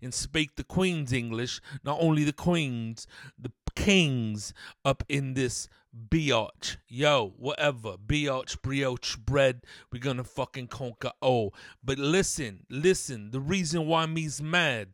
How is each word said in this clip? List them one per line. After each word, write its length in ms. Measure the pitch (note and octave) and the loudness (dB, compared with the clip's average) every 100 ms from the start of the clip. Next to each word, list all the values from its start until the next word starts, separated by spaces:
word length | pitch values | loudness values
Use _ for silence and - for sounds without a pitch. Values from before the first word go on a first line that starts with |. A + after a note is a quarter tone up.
and 120 | B2+ | -8
speak 420 | B2 C3+ D#3+ D3+ - | -8 -2 -2 -2 -4
the 80 | |
Queen's 500 | C#3 - F#3 E3+ C#3 | -4 2 2 0 0
English. 480 | B2+ A#2 A2+ B2 - - C#3 | -2 -2 -4 -4 -6 -12 -12
Not 140 | - D3 | -6 2
only 220 | E3 D#3 | 4 4
the 100 | D3+ | 2
Queen's, 760 | D3 - F3 D3 A#2+ A2+ A2+ - - C3+ _ | 0 0 2 0 -4 -6 -10 -14 -18 -20 _
the 120 | B2+ - - - | -14 -10 -10 -2
kings 800 | - G3 D#3+ C3 A2 G#2+ G#2 - - - | 4 4 4 2 -2 -4 -10 -14 -20 -6
up 200 | C#3 C3+ - | -2 -2 -2
in 260 | C#3 C3+ | -4 -2
this 340 | C3 B2+ - - _ _ A#2 A2+ | -2 -2 -2 -10 _ _ -20 -2
biatch. 680 | E3 D3+ A#2 G#2+ - - - _ | 0 2 0 0 -6 -10 -10 _
Yo, 460 | A#2+ D3 C#3+ G#2 F2+ | 0 4 4 2 -4
whatever. 580 | B2+ D3 D3 B2+ A2 F#2 | -6 0 0 0 -8 -10
Biatch, 640 | G#2 D3+ D3 C3 - - | -2 -2 0 -4 -6 -10
brioche, 540 | C3+ C3+ C3+ B2 - B2 | -4 -2 -2 -4 -6 -8
bread. 460 | G#2+ C3+ C3+ B2 - - - | -2 4 4 2 -10 -20 -14
We're 80 | B2 | -6
gonna 240 | B2+ B2+ | -4 -4
fucking 440 | A#2+ - B2+ - B2 | -6 -6 -6 -6 -12
conquer 440 | - B2+ A2 C3 - | -10 -10 -6 -8 -2
all. 320 | C3+ B2 G#2 - - - | 2 4 2 -4 -20 -16
But 160 | B2 C3+ | 2 4
listen, 640 | C#3 F3+ F#3+ - B2+ F#2+ - | 6 4 4 0 -4 -8 -10
listen. 600 | B2+ E3+ F#3 - B2 G#2 | 2 4 4 0 -8 -6
The 80 | B2+ | -6
reason 480 | C#3 G3 E3+ E3+ D#3 | 0 0 0 0 2
why 180 | E3 D#3+ | 2 2
me's 360 | D#3+ D#3 C3 | -2 -4 -6
mad 480 | D3+ F3 E3 A#2+ G2+ | 0 2 2 0 -4